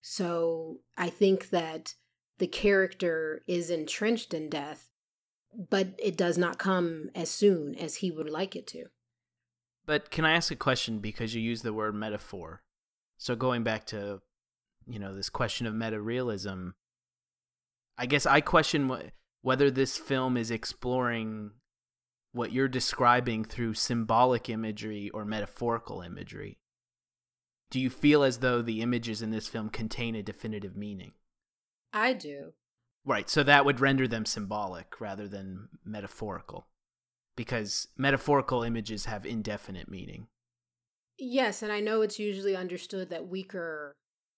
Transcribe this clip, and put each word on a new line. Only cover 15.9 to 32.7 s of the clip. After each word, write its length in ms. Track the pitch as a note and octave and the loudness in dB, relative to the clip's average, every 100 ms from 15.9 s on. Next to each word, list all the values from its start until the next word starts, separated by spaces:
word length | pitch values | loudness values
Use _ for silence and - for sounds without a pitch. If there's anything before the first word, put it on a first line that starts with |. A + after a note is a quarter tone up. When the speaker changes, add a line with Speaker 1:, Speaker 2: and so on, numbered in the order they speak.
| A2 G#2+ B2 B2+ G2+ G2 F#2+ F2+ - _ _ _ _ _ _ _ _ _ _ _ - | -4 -4 -2 -2 -4 -6 -8 -10 -12 _ _ _ _ _ _ _ _ _ _ _ -6
Speaker 2:
I 80 | B2 | 0
guess 200 | C#3+ - | 2 6
I 140 | C#3+ | 6
question 480 | D3+ E3+ D3+ D3+ C3+ | 8 6 6 2 0
wh-, 220 | A2+ - - _ _ | -2 -8 -18 _ _
whether 280 | B2 B2+ C#3+ | 0 6 6
this 280 | C3 C3 - | 4 0 0
film 380 | - C3+ C3 B2 | -2 0 2 0
is 140 | A2+ | 0
exploring 1040 | A2+ - - B2 B2+ B2 A#2 A2 G#2+ G#2 A2 _ _ _ _ _ _ _ | -4 -6 -6 -2 0 0 -2 -4 -6 -10 -14 _ _ _ _ _ _ _
what 200 | A#2+ A#2 | -6 -2
you're 160 | B2+ C3+ | 0 0
describing 760 | B2+ - - A#2+ B2 B2 A2 | 0 -2 4 6 6 4 -2
through 300 | A2 - A#2 | -4 -4 -4
symbolic 760 | G#2+ - A#2 A2+ A#2 B2+ A#2+ - | -2 0 0 2 6 6 4 0
imagery 600 | A2 A2 G#2+ G#2+ G#2 G2+ | -6 -4 -6 -6 -6 -8
or 140 | A2 | -8
metaphorical 760 | G#2 G#2+ G2+ - A#2+ A#2 - G2 | -6 -6 -6 -4 -2 -2 -4 -10
imagery. 580 | F2+ F2+ F#2+ G2+ G2+ - _ _ _ _ _ _ _ _ _ _ - | -10 -12 -12 -12 -12 -14 _ _ _ _ _ _ _ _ _ _ -4
Do 80 | C3 | 0
you 120 | C3 | 0
feel 320 | - D3 D3 | 4 6 8
as 160 | C#3 A#2 | 6 4
though 240 | B2+ A#2+ | 2 2
the 180 | A#2 A2 | 0 -2
images 420 | A#2 A#2+ A2+ G#2+ | 0 0 -2 -4
in 80 | A2 | -2
this 180 | A2 - | -4 -4
film 200 | A#2 G#2+ | -6 -6
contain 460 | - A2 - A#2 | -4 -4 -2 -4
a 80 | A2+ | -4
definitive 540 | G#2 - A2+ G#2+ G2 G2+ | -8 -8 -8 -8 -8 -8
meaning? 360 | G#2 G2 F2+ _ _ _ _ _ _ _ _ | -10 -10 -14 _ _ _ _ _ _ _ _
Speaker 1:
I 220 | G#3+ A#3 | 0 2
do. 380 | A3+ D3+ C#3+ D#3+ - _ | 2 -4 -12 -14 -18 _